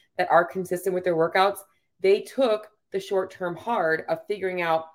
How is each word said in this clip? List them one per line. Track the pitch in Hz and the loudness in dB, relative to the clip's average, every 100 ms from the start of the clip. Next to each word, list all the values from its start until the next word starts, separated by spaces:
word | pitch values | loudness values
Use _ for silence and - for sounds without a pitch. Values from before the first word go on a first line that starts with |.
| _ - | _ -4
that | 180 | 4
are | 165 | 4
consistent | 175 190 175 175 190 | 4 -2 -4 -4 -2
with | 180 | -2
their | 180 165 | 0 2
workouts, | 165 190 196 196 - _ _ _ | 2 4 2 0 -12 _ _ _
they | 190 208 | 2 2
took | 208 - 254 214 - _ _ | 0 -2 0 0 -6 _ _
the | 196 | -8
short-term | 190 190 185 - 180 175 | -2 -2 -2 -6 -8 -6
hard | 226 226 165 160 - | -4 -2 0 0 -2
of | 160 - | -6 -6
figuring | 208 185 180 | -6 -4 -2
out | 170 160 160 | 0 0 -2